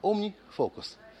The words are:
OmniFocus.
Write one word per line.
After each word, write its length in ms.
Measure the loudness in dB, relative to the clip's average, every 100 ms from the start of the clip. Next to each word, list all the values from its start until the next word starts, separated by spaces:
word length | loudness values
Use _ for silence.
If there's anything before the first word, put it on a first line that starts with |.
OmniFocus. 920 | 2 2 0 -4 -8 0 0 -2 -14 -14 -20 -20